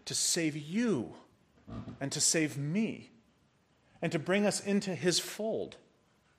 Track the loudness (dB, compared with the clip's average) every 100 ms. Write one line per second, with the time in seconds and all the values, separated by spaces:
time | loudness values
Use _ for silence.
0 | -6 -2 0 2 2 0 -4 0 2 2
1 | -2 -8 -20 _ _ _ -14 -12 -10 -6
2 | -4 0 2 4 2 -2 -2 0 -2 -4
3 | -12 -20 _ _ _ _ _ _ _ -4
4 | -2 0 2 4 4 2 2 0 0 0
5 | 2 2 0 -4 -4 -2 -4 -10 -20 _
6 | _ _ _